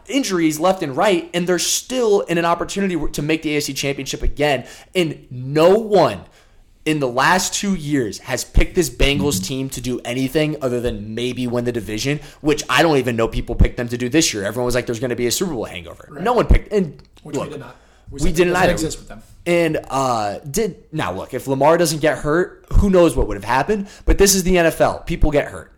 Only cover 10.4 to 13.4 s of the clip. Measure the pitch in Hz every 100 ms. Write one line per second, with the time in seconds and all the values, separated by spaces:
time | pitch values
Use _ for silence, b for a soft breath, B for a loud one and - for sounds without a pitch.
10.4 | 151 151 135 120 120 110 104 110 123 160
11.4 | 123 120 120 117 101 107 123 147 B B
12.4 | 147 147 - 127 165 143 127 113 113 120